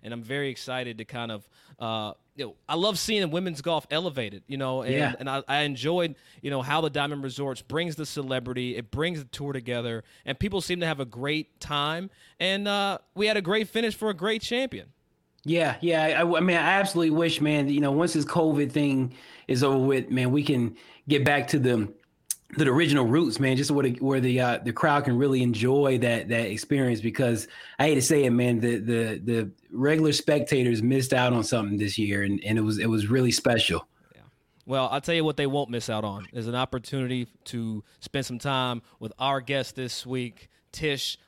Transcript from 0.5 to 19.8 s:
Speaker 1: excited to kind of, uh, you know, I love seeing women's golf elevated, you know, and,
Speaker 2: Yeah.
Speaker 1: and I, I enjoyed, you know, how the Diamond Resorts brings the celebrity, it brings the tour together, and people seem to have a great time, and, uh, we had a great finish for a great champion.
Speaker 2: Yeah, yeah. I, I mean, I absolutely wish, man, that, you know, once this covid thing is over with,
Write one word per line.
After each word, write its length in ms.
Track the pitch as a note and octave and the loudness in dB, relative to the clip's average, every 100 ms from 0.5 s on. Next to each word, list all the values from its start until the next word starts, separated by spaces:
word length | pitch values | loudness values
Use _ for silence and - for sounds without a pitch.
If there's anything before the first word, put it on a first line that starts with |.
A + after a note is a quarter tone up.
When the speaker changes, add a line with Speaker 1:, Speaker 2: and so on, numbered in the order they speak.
Speaker 1:
excited 480 | B2 - B2+ B2 A2 | -8 -8 -6 -6 -10
to 60 | A2 | -12
kind 260 | B2 A#2 | -10 -8
of, 160 | G#2+ - _ _ - | -10 -14 _ _ -10
uh, 340 | A#2 A2+ G#2+ - _ | -6 -4 -6 -12 _
you 120 | - A#2+ | -14 -14
know, 80 | - - | -14 -6
I 60 | |
love 240 | D#3+ G3+ F#3 | -2 0 -2
seeing 320 | - G#3+ F3 | -2 0 0
women's 320 | E3 F#3 D3+ | -2 -4 -6
golf 240 | E3+ D#3 - | -2 -2 -2
elevated, 520 | D3+ F3+ C3+ G#2+ G2 - | -4 -4 -6 -8 -10 -10
you 100 | C#3 | -6
know, 240 | C3 C3 | -4 -4
and, 120 | B2 | -2
Speaker 2:
Yeah. 200 | C#3 C#3+ - | 0 0 -2
Speaker 1:
and 120 | C3+ | -6
I, 120 | C3+ - | -6 -2
I 120 | C#3+ | -2
enjoyed, 540 | D3 C3 C#3 F3 E3+ C#3 - - | 0 -2 -2 0 -2 -4 -20 -12
you 80 | C#3+ | -6
know, 120 | C#3 | -4
how 200 | B2+ D3+ | 0 0
the 80 | D#3 | 0
Diamond 320 | C#3+ C#3+ C#3+ | -2 -4 -4
Resorts 400 | C3+ B2 C#3 B2+ | -8 -6 -6 -8
brings 340 | - C#3+ F3 D3+ | -6 -4 -4 -6
the 100 | D3+ | -8
celebrity, 680 | D3 C3+ C3 A#2+ B2 B2 A#2+ | -8 -4 -4 -4 -6 -4 -6
it 140 | A#2 | -8
brings 280 | C3+ E3 E3 | -4 -4 -4
the 100 | B2+ | -10
tour 260 | - C#3+ | -10 -8
together, 500 | C3+ A#2+ A#2+ A#2+ A2+ - - - | -6 -4 -4 -4 -6 -10 -14 -10
and 120 | C3 | -4
people 220 | G3+ F#3+ | -2 -2
seem 200 | - F3 | -4 -4
to 60 | E3 | -2
have 140 | D3 | -4
a 60 | B2+ | -8
great 520 | A#2 C#3 D#3 D3+ _ | -6 -4 -4 -6 _
time, 500 | - D3 D3 E3 F#3+ _ - _ | -6 -2 -2 -4 -8 _ -20 _
and, 300 | F3+ G3 G3+ | -2 0 -2
uh, 300 | G3+ G3 F#3 _ | -2 -2 -4 _
we 140 | F3+ G#3 | -2 0
had 100 | G#3 | 0
a 40 | |
great 260 | F3 G#3+ G#3+ | 0 0 0
finish 260 | A3+ A#3 | -2 -2
for 160 | - A3 | -2 -4
a 40 | |
great 280 | F3+ F#3+ A3 | -2 -2 -2
champion. 460 | - A#3+ C4 G#2+ D2+ _ _ _ _ _ | -2 -2 -2 -6 -14 _ _ _ _ _
Speaker 2:
Yeah, 340 | D3 E3+ D3+ A#2 | -2 2 2 0
yeah. 420 | E3+ D#3+ D#3 D3 | 0 2 2 2
I, 140 | E3+ E3 | 2 4
I 40 | |
mean, 180 | F#3 E3+ | 4 4
I 140 | D#3 G3 | 4 4
absolutely 360 | G3 E3+ E3 D#3 | 2 2 2 2
wish, 240 | E3 D#3+ | 2 2
man, 240 | D3+ D3+ | 2 2
that, 80 | C#3 | 2
you 80 | C#3+ | 2
know, 120 | C#3 | 2
once 200 | C#3+ F3 | 2 2
this 140 | E3 C#3 | 0 0
covid 460 | F3 D#3+ C#3+ C#3 | 2 2 2 0
thing 420 | D3 C#3+ C3+ B2+ - - - - | 2 2 2 -2 -6 -20 -18 -2
is 160 | B2+ | 2
over 140 | C#3 | 4
with, 320 | C3+ | 4